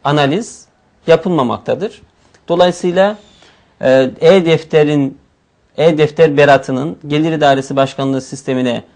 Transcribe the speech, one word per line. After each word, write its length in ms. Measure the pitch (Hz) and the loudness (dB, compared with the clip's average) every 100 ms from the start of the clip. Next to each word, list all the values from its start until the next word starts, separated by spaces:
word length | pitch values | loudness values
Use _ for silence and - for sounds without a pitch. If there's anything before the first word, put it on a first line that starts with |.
analiz 640 | 139 147 139 175 233 - _ _ _ _ - | -2 0 0 -2 -6 -16 _ _ _ _ 0
yapılmamaktadır. 960 | 165 185 165 123 107 - 131 208 - _ _ _ _ - | 0 2 -2 -2 -4 -6 -6 -6 -12 _ _ _ _ -6
Dolayısıyla, 720 | 175 180 175 180 175 196 214 _ _ _ _ _ _ | 0 0 0 -4 0 0 -2 _ _ _ _ _ _
e, 280 | 131 131 131 - | 0 2 0 0
e-defterin, 1000 | 160 190 165 160 - 156 151 147 135 - _ _ _ _ _ - | 2 4 2 -2 0 0 2 0 -2 -6 _ _ _ _ _ 0
e-defter 600 | 160 151 151 151 160 143 | 0 2 0 2 2 4
beratının 600 | 143 135 139 131 151 - 147 | 4 4 0 -6 -6 -10 -6
Gelir 240 | 147 160 | -4 -2
İdaresi 440 | 160 143 135 135 139 | 0 0 0 -2 -2
Başkanlığı 460 | 135 - 135 135 | -2 -2 -4 -4
sistemine 640 | 127 139 - 127 127 117 - | -6 -12 -6 -4 -2 -4 -10